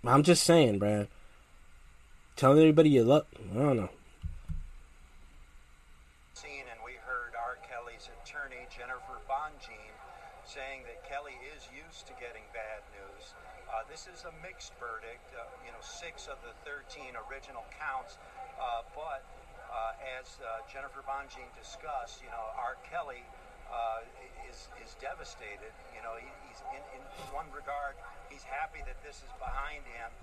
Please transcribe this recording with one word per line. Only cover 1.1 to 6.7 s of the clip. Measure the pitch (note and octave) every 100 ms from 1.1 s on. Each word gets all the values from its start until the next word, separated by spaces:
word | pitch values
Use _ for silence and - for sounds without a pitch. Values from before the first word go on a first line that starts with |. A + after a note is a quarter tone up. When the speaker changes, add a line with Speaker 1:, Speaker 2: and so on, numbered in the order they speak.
| - - - - - - - - - - - - -
Speaker 1:
Telling | C3+ D3
everybody | D#3+ D#3 D#3
you | C3+
love, | A2+ D3 - - G2+
I | G#2
don't | C#3+ B2
know. | F2+ - - - - - - - - - - - - - - - - - - - - - - - -
Speaker 2:
Scene, | - D3 C#3+
and | B2+